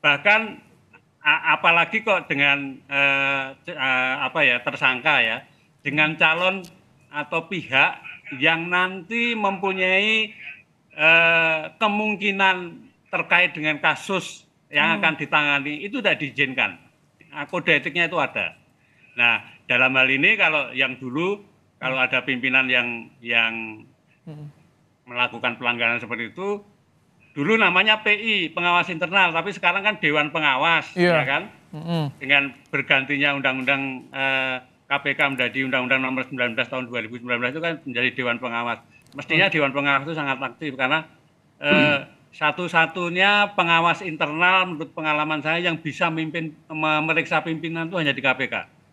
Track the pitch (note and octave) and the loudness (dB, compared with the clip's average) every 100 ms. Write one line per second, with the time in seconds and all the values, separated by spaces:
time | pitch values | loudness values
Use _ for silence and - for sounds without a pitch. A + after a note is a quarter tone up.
0 | D3+ C#3+ G3+ A3 A3 - _ _ _ - | 2 2 4 4 2 -10 _ _ _ -20
1 | _ _ D3 D#3 D#3 D#3 F3 E3+ E3 A3 | _ _ 0 2 2 2 4 4 2 -2
2 | A3 F#3 - C#3+ C#3+ C#3+ C#3 C3 _ C#3 | 0 0 0 0 2 2 -2 -12 _ 0
3 | C#3 C#3 C#3 C#3 C3+ C#3 - D3 C3+ B2+ | 2 2 0 -2 -4 -10 -12 -4 0 2
4 | B2+ C3+ C3 E3 C#3 B2 C#3+ C3 C#3 B2 | 0 0 -2 2 4 4 -2 0 0 2
5 | D3+ C#3 A2+ A#2+ - _ _ _ D3 C#3+ | 2 2 2 -2 -10 _ _ _ -6 0
6 | D3+ D#3 D#3+ D#3+ F#3 F#3+ F3+ - _ _ | 0 2 2 2 0 -2 -10 -20 _ _
7 | _ D3 C#3+ E3 E3 F#3 G#2+ C3 E3 - | _ -10 -4 -4 -4 -8 0 2 2 0
8 | - - - C3+ D3+ E3 E3+ F3+ F#3 F#3+ | -14 -18 -16 0 2 2 0 0 0 -4
9 | E3 A#3 A#3 A3+ G3+ G3 G3 F#3 F#3 F#3+ | -6 -2 0 0 -2 -2 -4 0 2 2
10 | G#3 A3 G#3+ - - - _ _ _ - | 4 2 0 -8 -18 -20 _ _ _ 0
11 | D#3 E3 E3 E3 E3 D#3+ D#3 - A3 G#3 | 6 6 6 4 2 0 -6 -2 0 0
12 | G#3+ G3+ G3+ G3 G3 F3+ F3 E3+ - _ | -2 0 -2 2 4 2 -4 -14 -20 _
13 | _ F3+ E3 F3 F3+ D#3 D#3 D3 D#3+ C#3+ | _ -6 0 2 2 0 -4 0 0 0
14 | - F#3+ - - _ _ _ D3 D#3 D#3+ | -2 -4 -4 -14 _ _ _ 0 2 2
15 | D#3+ D3+ C#3+ D3+ D3 C#3+ C#3 D3 G3 B3+ | 0 0 0 0 2 0 -2 -8 -8 -2
16 | G3+ D3 C#3+ A2+ C#3 C3 G#2+ F2 _ _ | 0 0 -4 -2 -2 0 -4 -4 _ _
17 | _ _ - D3+ - F3+ F3 D3+ C3 D3 | _ _ -18 -12 -8 -6 0 0 0 -2
18 | E3+ E3+ C3 A2+ F2 - _ _ _ _ | -2 0 -2 -4 -8 -8 _ _ _ _
19 | _ - A#2+ A2 - - - B2 C3 C3 | _ 0 0 0 -4 -20 -4 2 2 2
20 | C3 C3+ E3+ G#3+ F3 D#3 B2+ B2+ C3 B2+ | 2 2 2 2 2 0 -4 -4 -4 -4
21 | B2+ C3 F3+ G3+ - _ _ _ C3 C3 | -8 -4 -2 -4 -10 _ _ _ -6 -2
22 | B2+ C3 B2 B2+ C3 C3 B2+ B2+ A#2+ A#2 | 0 0 -2 -4 0 0 2 0 0 -6
23 | A2+ _ A#2+ A#2 A2+ A2+ A2+ G#2+ - _ | -12 _ -2 0 0 -4 -10 -14 -20 _
24 | _ _ - D3+ D3 _ _ _ _ _ | _ _ -18 -16 -16 _ _ _ _ _
25 | - B2 B2 A#2 B2 A#2 A#2+ A#2+ A#2 A#2+ | -12 -4 -4 -2 -4 -2 -4 -2 0 -2
26 | A2+ A#2 A2+ - G3 G3+ - _ _ _ | -4 -8 -8 -6 -6 -6 -8 _ _ _
27 | _ _ _ - C#3+ A3 G3 F3+ G#3+ G#3+ | _ _ _ -4 0 4 4 4 4 2
28 | G#3+ G#3 A3+ G#3 D#3+ E3+ F3 F3 E3+ E3 | 2 0 0 -2 -2 -2 2 2 0 -4
29 | F3 G3 F3+ E3 F3 F3+ F3+ F#3 G3+ G#3 | 0 2 4 2 -4 0 0 2 -2 0
30 | D#3 D3+ D3+ D#3 D3 C3 D#3 E3 - F3+ | 0 2 0 0 2 2 4 2 0 2
31 | F3 D#3+ C3+ C#3 G3+ - _ D3+ E3 E3+ | 4 4 2 -2 -4 -18 _ -12 -4 -2
32 | D3 - C3+ C#3+ C#3 - _ C#3+ C3+ C#3 | -2 -6 2 2 2 -8 _ -6 0 0
33 | C3+ C#3+ C#3+ C#3 C3+ C3 B2+ C#3 C3+ C3 | 2 0 0 0 -2 -2 -2 -2 -2 -8
34 | - C#3 C3+ C3+ C3 B2+ - _ _ C#3+ | -12 -4 -2 0 -2 -6 -10 _ _ -4
35 | C#3+ C3+ C#3+ C3 B2 B2+ C3+ C3 B2+ C3 | -2 0 0 0 -2 -2 -2 -2 0 0
36 | C3 C3 B2+ C3 B2 A2+ A#2+ C3 B2 A#2+ | 0 -4 -6 -2 -2 -2 -4 -4 -6 -8
37 | A2 A#2+ A#2+ A#2+ B2 D3 E3 D#3+ C#3 A#2+ | -8 -10 -4 -2 -2 -2 -4 -6 -6 -2
38 | B2 A#2+ B2 A#2 B2 A#2 A#2+ A2+ _ _ | -2 -2 -2 -2 -4 -4 -4 -6 _ _
39 | _ C3+ C#3 E3 G3 E3 C#3 C3+ C#3+ C#3 | _ -16 -2 2 2 2 0 0 0 0
40 | C#3+ D#3+ C#3+ C3 C3 - D#3 C3 C3 D#3 | 0 -6 -4 -4 -6 -8 -10 -2 0 0
41 | D#3 _ _ _ _ _ D3 D3 D3 C#3+ | -2 _ _ _ _ _ 2 4 4 2
42 | C#3 _ _ - D3+ D3 F3 E3+ D#3+ F#3 | -4 _ _ -2 -2 0 0 2 2 0
43 | F3 F3+ G3 G#3 G3+ G#3 E3+ E3 E3+ D#3+ | -4 2 4 4 2 0 2 4 4 0
44 | F#3+ D#3 D#3 D#3 F3+ F#3 F#3 D#3 D#3+ - | -4 -4 -4 2 4 4 2 -4 -8 -6
45 | D#3 D3+ D3+ D3+ D3 E3 F3 D#3+ D#3 - | -2 0 0 -2 -2 -2 -2 -4 -6 -2
46 | F3 D#3+ D#3+ E3+ D#3+ D3+ _ D#3 D#3 D3+ | -2 -2 -4 -6 -8 -12 _ -4 0 0
47 | D3+ D#3 D#3+ D#3+ D#3+ D#3+ E3 E3 E3 F3+ | 2 -2 0 -2 -2 -6 -4 -6 -4 -2
48 | D3+ C3 C3+ B2+ B2 G#2 E2+ _ _ | -2 -2 0 0 -2 -6 -8 _ _